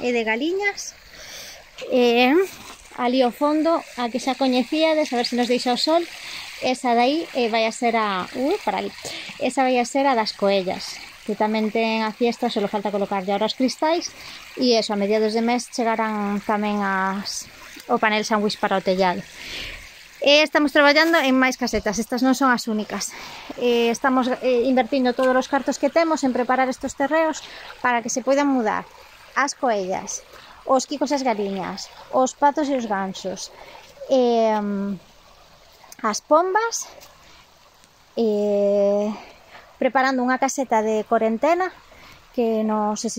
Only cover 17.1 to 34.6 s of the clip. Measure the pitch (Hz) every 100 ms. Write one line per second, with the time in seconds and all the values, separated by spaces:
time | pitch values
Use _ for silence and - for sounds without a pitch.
17.1 | 190 196 - - - - - - 240 220
18.1 | 214 214 214 208 - 202 190 190 185 185
19.1 | 185 - - - - - - - - -
20.1 | - - 294 302 320 294 302 285 285 320
21.1 | 339 269 262 262 254 240 220 214 202 226
22.1 | 254 262 254 269 240 - 214 208 202 -
23.1 | - - - - - 247 240 233 233 277
24.1 | 262 254 233 254 247 240 247 233 277 247
25.1 | 240 262 254 254 277 262 269 285 330 330
26.1 | 311 269 247 240 254 262 262 269 - 277
27.1 | 311 320 302 - - - - 247 240 226
28.1 | 262 233 277 285 269 214 180 180 - -
29.1 | - - - 277 - 262 208 185 185 196
30.1 | - - - - - - 262 - 285 269
31.1 | 285 262 214 202 196 180 190 - - -
32.1 | - 262 - 285 285 285 269 226 196 190
33.1 | 185 185 190 - - - - - - 554
34.1 | 262 240 233 220 214